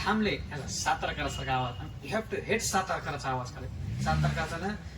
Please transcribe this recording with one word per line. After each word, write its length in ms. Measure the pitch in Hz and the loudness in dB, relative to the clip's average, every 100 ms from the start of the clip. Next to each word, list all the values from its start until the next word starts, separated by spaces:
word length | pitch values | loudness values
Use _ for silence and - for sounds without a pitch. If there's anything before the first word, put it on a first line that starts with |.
| 190 | 2
थांबले, 280 | 214 208 | 4 4
याला 340 | 143 - 143 127 | 0 -2 -6 -4
सातारकरासारखा 840 | - - - - - 143 135 131 | -2 2 2 0 0 -2 -2 2
आवाज. 200 | 131 127 | 2 2
And 380 | 123 160 - 139 | -2 -8 -8 -2
you 80 | 214 | -2
have 160 | 214 196 | 0 -4
to 140 | 139 | 2
hate 120 | 220 | 2
सातारकराचा 680 | - 196 180 165 160 143 135 | 4 2 2 -2 -2 -4 -2
आवाज 220 | 131 - | -2 -2
काढला. 500 | - - - - - | -6 -8 -6 -4 0
सातारकराचा 680 | - 76 76 71 67 - 101 | 2 4 4 2 0 -2 -2
ना, 60 | 107 - | -4 -8